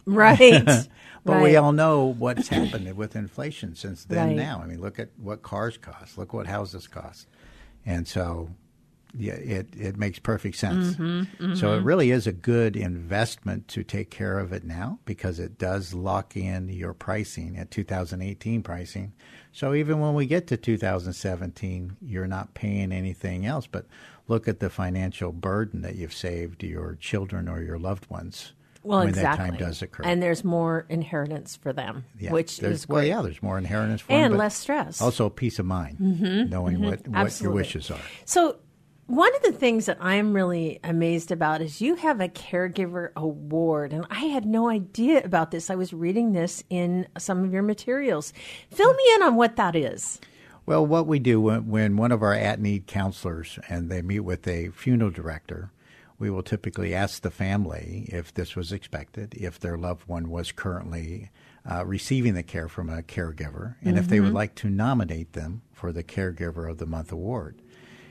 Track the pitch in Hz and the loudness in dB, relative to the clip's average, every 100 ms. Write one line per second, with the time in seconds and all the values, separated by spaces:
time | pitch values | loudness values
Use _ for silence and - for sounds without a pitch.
0 | - 202 220 226 254 156 135 123 - - | 0 8 10 12 12 12 10 6 4 -10
1 | - - - 151 151 151 147 151 160 147 | -20 -6 2 6 10 10 8 6 6 4
2 | 131 120 123 123 123 131 120 113 92 95 | 2 0 -2 -2 0 0 0 -2 -6 -6
3 | 107 110 101 - 143 - 95 82 98 90 | -6 -6 -8 -8 -8 -8 -12 -10 -12 -12
4 | - 170 160 - 151 104 82 85 101 - | -4 0 0 0 -2 -6 -8 -8 -10 -10
5 | 107 - 98 - - 101 113 - - - | -12 -12 -10 -10 -8 -6 -4 -6 -16 -20
6 | - - 98 110 92 101 98 95 - - | -18 -14 -10 -8 -6 -6 -6 -12 -16 -16
7 | - - - _ - - - - - 85 | -16 -20 -20 _ -20 -20 -20 -12 -6 -4
8 | 85 - 87 85 82 90 _ _ _ _ | -4 -4 -4 -6 -10 -14 _ _ _ _
9 | _ 127 104 87 - 98 104 101 101 98 | _ -8 -8 -8 -4 -6 -6 -8 -8 -4
10 | 104 92 - 107 101 - 98 185 180 160 | -4 -2 -2 -2 -4 -4 0 0 0 -2
11 | 165 175 185 - 175 185 104 107 107 180 | -2 -2 -4 -4 -4 0 2 2 4 4
12 | 127 127 107 92 123 117 113 104 95 87 | 4 2 0 -2 2 2 2 0 -4 -4
13 | 85 101 117 - 101 95 - - - 101 | -2 -2 -2 -4 -6 -6 -6 -8 -6 -6
14 | - - 101 95 92 92 82 82 101 226 | -8 -6 -4 -2 -4 -6 -8 -8 -8 -8
15 | - 95 95 85 87 107 92 98 87 90 | -10 -6 -6 -6 -8 -6 -4 -4 -6 -6
16 | 92 95 - 95 92 92 92 92 90 87 | -2 -2 -4 -6 -4 -4 -6 -8 -8 -8
17 | - 101 104 - 85 90 87 - 98 92 | -6 -4 -6 -8 -10 -10 -8 -8 -4 -4
18 | 87 92 95 98 110 113 107 87 87 98 | -4 -6 -8 -8 -4 -4 -4 -10 -10 -12
19 | 101 - - - - - 135 147 151 156 | -12 -14 -20 -20 -20 -6 -2 0 0 0
20 | 151 147 135 165 175 120 - 107 98 92 | 0 0 0 0 0 -2 0 0 0 -2
21 | 90 90 98 90 90 - 92 92 90 95 | -4 -6 -6 -4 -6 -8 -8 -6 -8 -12
22 | 156 92 92 95 101 - 104 101 95 92 | -8 -6 -4 -6 -8 -8 -4 -2 -2 -4
23 | 92 87 92 90 104 151 - 95 - - | -4 -6 -6 -4 -4 -4 -6 -10 -12 -20
24 | - - - 113 113 95 95 - 92 92 | -20 -18 -2 0 0 -2 -4 -2 -2 -2
25 | 92 - 90 85 95 101 107 85 87 95 | -2 -4 -8 -6 -2 -2 -2 -6 -8 -8
26 | 80 - 90 87 85 87 85 80 82 82 | -10 -8 -6 -6 -8 -8 -10 -8 -8 -10
27 | - 104 98 92 85 82 82 82 90 98 | -4 -4 -4 -6 -6 -6 -6 -6 -6 -6
28 | - 87 87 - - - _ _ 208 196 | -8 -12 -12 -14 -18 -20 _ _ -2 2
29 | 180 95 143 147 92 85 87 82 92 - | 2 2 2 2 -2 -4 -6 -6 -10 -6
30 | 175 175 175 165 185 170 165 165 165 165 | 0 0 2 0 0 0 0 -2 -2 -6
31 | 160 160 147 151 - - 143 135 113 117 | -4 -4 -4 -6 -12 -8 -6 -6 -8 -10
32 | 123 104 90 165 165 - - 170 - 147 | -14 -10 -2 -2 -2 -4 -2 -2 0 2
33 | 147 214 101 78 101 95 92 107 110 107 | 2 0 -2 -4 -4 -2 -2 -2 0 -2
34 | - 277 285 202 214 - - 285 - - | 2 4 6 4 2 -2 -2 -2 -2 0
35 | 123 120 107 - 120 - 92 92 76 73 | 0 2 0 0 -2 -2 -2 -2 -4 0
36 | 190 170 185 196 240 92 90 90 208 95 | 0 2 0 0 0 0 0 0 0 -2
37 | - 101 101 - 202 101 - 80 - - | -4 0 0 0 -2 0 -2 -6 -8 -10
38 | - - - - 320 - _ _ _ _ | -12 -14 0 2 2 0 _ _ _ _
39 | - 254 415 554 494 - 247 226 214 - | -2 4 6 6 2 4 2 2 0 -2
40 | 180 196 208 202 180 175 160 - 165 165 | 2 2 4 2 2 0 -2 -4 -2 2
41 | 165 170 165 170 156 156 160 143 247 339 | 2 0 -2 0 2 0 -4 -2 0 2
42 | 311 247 180 - - 180 180 180 180 175 | 0 0 -2 -6 -4 -2 -2 -2 -4 -4
43 | 170 - 156 147 147 160 165 151 143 151 | -6 -4 -4 -4 -4 0 2 0 -2 -6
44 | 170 202 311 277 214 226 233 220 185 - | -6 -4 -2 0 0 2 2 0 -4 0
45 | 240 302 185 175 160 165 - 185 185 160 | 4 4 4 2 0 -4 -4 -4 -4 -2
46 | 170 208 233 185 175 - - 180 175 180 | -2 2 2 2 0 -4 -4 -2 0 0
47 | 185 - - 185 190 185 208 208 - 262 | -4 -8 -4 0 0 0 0 -2 -2 0
48 | 277 156 - - - - - - 453 539 | 0 0 -4 -12 -16 -18 -6 4 6 8
49 | 523 440 339 233 233 233 190 160 127 - | 8 8 8 6 4 4 2 2 0 -4
50 | - - - - - - - 156 151 160 | -10 -12 -16 -20 -20 -12 2 4 6 4
51 | 156 147 123 113 110 113 110 107 107 101 | 4 4 6 6 6 2 0 2 4 4
52 | 120 117 104 104 104 104 104 101 98 101 | 4 4 4 4 2 0 0 0 -2 -2
53 | 98 95 92 82 80 - - 85 85 90 | -2 -2 -6 -6 -8 -14 -8 -6 -4 -4
54 | 87 101 92 90 90 85 85 - - 123 | -2 -2 -2 -4 -4 -4 -6 -4 0 2
55 | 107 85 82 78 - 85 95 - _ - | 2 -2 -8 -10 -10 -12 -12 -16 _ -20
56 | - - 107 95 92 110 - 90 92 90 | -20 -6 -4 -4 -4 -6 -4 -4 -4 -2
57 | 101 - 92 - 95 101 90 76 78 95 | -2 -4 -8 -4 0 0 -2 -6 -10 -10
58 | 107 87 82 - 87 - 85 98 - 76 | -8 -8 -6 -6 -6 -6 -8 -10 -10 -12
59 | 73 - 107 - 90 - 90 85 87 85 | -10 -12 -12 -10 -10 -8 -8 -6 -6 -8
60 | - 85 82 85 87 - 98 87 87 85 | -8 -8 -6 -6 -8 -8 -6 -6 -8 -8
61 | 80 90 104 _ - _ - 87 90 98 | -8 -12 -14 _ -20 _ -8 -6 -4 -6
62 | - 135 120 90 82 87 80 - 82 80 | -2 0 2 0 -4 -6 -6 -8 -8 -8
63 | 80 - 82 78 76 78 101 - 180 175 | -8 -6 -6 -8 -10 -10 -12 -4 0 2
64 | 175 107 101 101 104 - 107 98 113 127 | 4 4 4 2 -2 -2 -2 0 2 2
65 | 87 82 82 - 78 110 - - 90 85 | 0 -4 -8 -8 -8 -10 -14 -10 -6 -6
66 | 82 - 95 82 85 82 82 80 82 82 | -6 -4 -4 -4 -6 -6 -8 -8 -6 -6
67 | 80 82 95 123 76 - - - - - | -8 -8 -6 -6 -8 -14 -20 -20 -20 -20
68 | - | -20